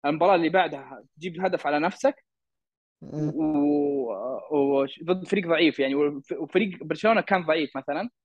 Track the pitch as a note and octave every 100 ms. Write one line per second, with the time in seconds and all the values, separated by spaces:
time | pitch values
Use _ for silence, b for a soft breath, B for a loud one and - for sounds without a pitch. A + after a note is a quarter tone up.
0 | C#3+ D#3 F3 F#3 D#3+ F#3 E3+ D3 C3+ B2
1 | - _ F3+ E3+ F#3+ F3 C#3+ D3 E3+ -
2 | C4+ - _ _ _ _ _ _ _ _
3 | C#3 D3+ D3+ D3+ D#3 D3 C#3+ D3 C#3+ C#3+
4 | A#2+ G2 A#2+ B2+ - D3 C#3 C#3 C3+ -
5 | E3 F#3 F3 G3+ E3+ D#3+ E3 C#3 C3+ C#3
6 | D3 C#3+ - C#3+ D3 F#3 G#3 F3 D#3 D#3
7 | G#3+ A3 - F#3+ D#3+ D#3+ C#3+ C3+ C#3 D3+
8 | A#3 _